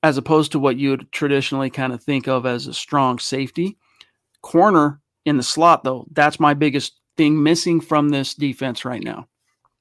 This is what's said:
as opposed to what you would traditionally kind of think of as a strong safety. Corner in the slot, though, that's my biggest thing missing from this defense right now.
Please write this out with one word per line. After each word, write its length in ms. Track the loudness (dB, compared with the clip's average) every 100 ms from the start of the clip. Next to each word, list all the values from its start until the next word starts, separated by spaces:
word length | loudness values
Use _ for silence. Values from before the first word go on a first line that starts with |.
as 140 | 0 0
opposed 360 | 2 2 2
to 60 | 0
what 200 | 0 0
you 120 | -2
would 220 | -2 -6
traditionally 560 | -4 -2 0 -2 -4 -4
kind 240 | -4 -6
of 100 | -6
think 260 | -4 -4 0
of 180 | -2 -2
as 200 | -4 -6
a 60 |
strong 460 | -10 -4 0 0 -2
safety. 580 | -4 -6 -6 -4 -6 -6 _ _ _ _ _ _
Corner 600 | -2 2 4 4 2 -2 _ _ -2
in 100 | -2
the 60 |
slot, 420 | -2 2 4 4
though, 220 | 2 -6 -4
that's 280 | 0 2 4
my 140 | 2
biggest 400 | 2 2 0 -4 -10 _ 0
thing 240 | 2 4
missing 380 | 4 2 2 0
from 280 | 2 0 2
this 240 | 0 -4
defense 520 | -4 -6 -4 -6 -6
right 180 | -8 -8
now. 240 | -8 -10 -14 _ _ _ _ _